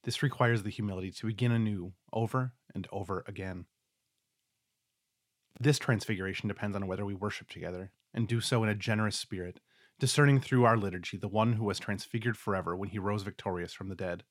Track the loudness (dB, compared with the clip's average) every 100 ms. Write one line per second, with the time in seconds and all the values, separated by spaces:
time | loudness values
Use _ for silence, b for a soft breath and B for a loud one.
0 | -6 0 -2 4 4 4 -2 -4 -4 -4
1 | -6 -4 -6 0 2 2 2 -2 -6 -14
2 | _ -2 0 0 -2 _ _ -10 -8 -8
3 | -4 -6 -6 -8 -8 -8 -14 _ _ _
4 | _ _ _ _ _ _ _ _ _ _
5 | _ _ _ _ _ 0 4 4 2 0
6 | 0 -2 -2 -4 -4 -2 -4 -2 -2 -4
7 | -4 -4 -4 -6 -12 -10 -8 -8 -10 _
8 | _ -4 0 0 2 2 2 0 0 2
9 | 0 -2 -6 -8 -8 -12 b b b b
10 | 0 6 8 6 6 6 8 6 2 -4
11 | -8 -8 -2 2 4 2 0 -2 -4 -6
12 | -4 -2 -2 -2 -2 0 0 -4 -4 -4
13 | -2 -2 -4 -6 -4 -4 -6 -8 -10 -6
14 | -6 -6 -10